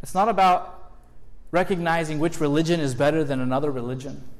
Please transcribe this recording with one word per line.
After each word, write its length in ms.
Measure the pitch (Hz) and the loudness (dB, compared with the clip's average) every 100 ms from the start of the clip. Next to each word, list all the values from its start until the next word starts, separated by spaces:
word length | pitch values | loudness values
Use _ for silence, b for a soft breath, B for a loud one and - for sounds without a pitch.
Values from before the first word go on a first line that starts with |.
It's 120 | 151 | -4
not 140 | 180 214 | 0 2
about 640 | 202 190 180 - - - - - - - - - | 4 6 4 0 -12 -16 -16 -18 -16 -14 -14 -4
recognizing 640 | 165 - 185 170 165 160 156 | 0 0 0 0 0 0 0
which 220 | 165 160 | 0 2
religion 400 | 151 147 165 170 | 2 2 2 2
is 140 | 143 | 0
better 280 | 120 143 156 | 2 2 2
than 180 | 147 135 | 0 0
another 300 | 127 131 147 | 0 0 0
religion. 520 | 131 120 131 135 131 - | -2 -4 -6 -8 -10 -10